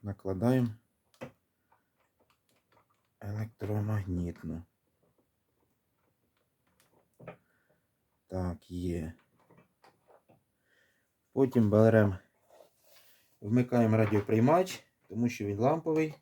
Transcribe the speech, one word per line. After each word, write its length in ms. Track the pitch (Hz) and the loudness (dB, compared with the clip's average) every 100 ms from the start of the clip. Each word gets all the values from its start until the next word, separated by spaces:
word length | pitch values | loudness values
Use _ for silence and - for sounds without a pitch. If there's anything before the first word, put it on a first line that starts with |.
накладаємо 640 | 104 95 95 95 117 131 120 110 _ _ _ _ - _ _ _ _ _ _ _ _ _ _ _ _ _ _ _ _ _ _ _ | -10 -10 -6 -2 0 0 0 -6 _ _ _ _ -18 _ _ _ _ _ _ _ _ _ _ _ _ _ _ _ _ _ _ _
електромагнітну. 1400 | 101 104 107 _ 104 107 104 107 95 90 87 85 80 82 - _ _ _ _ _ _ _ _ _ _ _ _ _ _ _ _ _ _ _ _ _ _ _ _ _ - - _ _ _ _ _ _ _ _ _ | -10 -8 -10 _ -6 -4 -2 -4 -4 -6 -6 -8 -12 -12 -14 _ _ _ _ _ _ _ _ _ _ _ _ _ _ _ _ _ _ _ _ _ _ _ _ _ -20 -20 _ _ _ _ _ _ _ _ _
Так, 440 | 92 90 85 _ | -6 -6 -8 _
є. 420 | 87 90 85 80 - _ _ _ - _ _ - _ _ _ _ _ _ _ _ _ _ _ _ _ _ | -8 -6 -4 -8 -12 _ _ _ -20 _ _ -20 _ _ _ _ _ _ _ _ _ _ _ _ _ _
Потім 380 | - 135 127 107 | 0 2 4 4
берем, 480 | 104 110 110 104 92 _ _ _ _ - _ _ - _ _ _ _ | 6 6 6 4 0 _ _ _ _ -20 _ _ -20 _ _ _ _
вмикаємо 560 | 104 120 123 123 113 110 | -2 0 2 2 4 4
радіоприймач, 880 | 107 107 101 110 123 170 185 - _ _ _ | 4 2 2 2 4 4 0 -8 _ _ _
тому 200 | 107 120 | -4 -4
що 160 | 123 | -4
він 140 | 101 101 | -6 -2
ламповий. 560 | 123 160 160 156 156 151 | 0 0 -2 -2 -2 -6